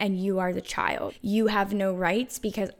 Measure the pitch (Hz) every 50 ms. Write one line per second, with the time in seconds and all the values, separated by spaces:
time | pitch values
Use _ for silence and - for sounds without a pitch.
0 | 214 196 190 185 185 196 190 185 185 180 180 185 - - - - 92 - - -
1 | - - - - - 202 202 220 220 208 214 208 196 196 208 202 190 190 185 180
2 | 185 170 185 226 254 247 - - - 208 196 220 196 180 - -